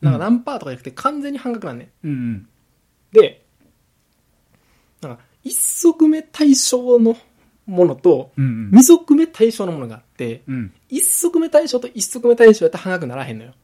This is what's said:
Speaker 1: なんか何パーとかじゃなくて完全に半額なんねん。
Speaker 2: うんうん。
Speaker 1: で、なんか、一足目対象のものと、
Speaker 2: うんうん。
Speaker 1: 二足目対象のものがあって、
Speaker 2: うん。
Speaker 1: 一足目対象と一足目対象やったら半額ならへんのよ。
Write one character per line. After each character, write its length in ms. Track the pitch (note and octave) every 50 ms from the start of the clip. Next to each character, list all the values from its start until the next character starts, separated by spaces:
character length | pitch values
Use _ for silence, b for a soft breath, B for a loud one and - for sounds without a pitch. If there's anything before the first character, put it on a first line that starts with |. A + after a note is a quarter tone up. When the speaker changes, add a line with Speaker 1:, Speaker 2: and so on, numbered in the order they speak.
Speaker 1:
な 80 | D#3 C#3+
ん 20 | B2+
か 60 | D3
何 220 | F3 G#3+ A#3+ A#3+
パ 140 | B3 D4 C#4
ー 40 | A3+
と 60 | -
か 60 | C#3
じ 40 | B2+
ゃ 20 |
な 40 | B2+
く 20 | -
て 80 | C3+
完 300 | - - - C4+ D4+ D4
全 100 | C#4 C#4+
に 80 | C#4 C4
半 140 | - B3 A#3+
額 140 | G#3+ G3+
な 60 | D3+ A#2+
ん 40 | A#2+
ね 60 | - _ _ _ -
ん。 40 |
Speaker 2:
う 20 | D3+
ん 20 |
う 20 | C#3+
ん。 340 | B2+ B2 A#2 A2 F#2+ G#2 _ _ _ _ _ _ _ _ _ _ _ _ _ -
Speaker 1:
で、 320 | A3 G3+ - - _ _ _ _ _ _ _ _ _ _ _ _ _ _ _ _ _ _ _ _ _ _ _ _ _ _ _ _ _ _ _ _ _
な 80 | - C#3
ん 60 | A#2
か、 60 | A#2 _ _ _ _ _
一 120 | C4 -
足 500 | - - - - - - E4+ D#4+ E4 D#4
目 140 | D#4 D#4 D#4
対 320 | D#4 _ - - D4+ C#4+ C4+
象 460 | C4 - - B3+ B3 B3 B3 B3 A#3+
の 160 | A3+ A3+ A#3 - _ _ _ _ _ _ _ _ _
も 200 | G#3 F#3 F3 F3+
の 100 | D#3 C3+
と、 360 | - - F3+ D3+ C3 C3 - _
Speaker 2:
う 40 | C#3
ん 40 | C3+
う 20 |
ん。 240 | B2+ A2+ A2 A2 G2+
Speaker 1:
二 120 | F#3 A#3+ -
足 320 | - E4+ E4+ - - C#4+
目 120 | D4+ D#4+
対 240 | E4 - - A3 A#3
象 140 | A3 - G3
の 60 | F3+
も 80 | E3 C#3+
の 80 | B2+
が 80 | A2+ A2
あ 40 | A2
っ 20 | _
て、 400 | _ _ - B2+ A2+ A2+ - _
Speaker 2:
う 60 | C#3+ C3
ん。 200 | B2+ A2 F#2 - _ _ _
Speaker 1:
一 120 | C4 D4
足 380 | - - - - E4+ E4+ E4+ E4
目 100 | E4 D#4+
対 180 | - D4 E4
象 120 | - B3+ B3
と 80 | B3
一 140 | B3 - A3+ -
足 240 | - - A#3+ A#3
目 80 | A#3+ A#3+
対 180 | A#3 A#3 A3 G#3+
象 120 | - E3+
や 40 | -
っ 20 |
た 60 | -
ら 60 | D#3+ -
半 100 | F#3 F#3
額 140 | F3+ D#3
な 80 | A#2+ B2
ら 100 | C3+ B2+
へ 80 | B2+ A2+
ん 60 | A2
の 60 | A2+
よ。 80 | B2+ _ _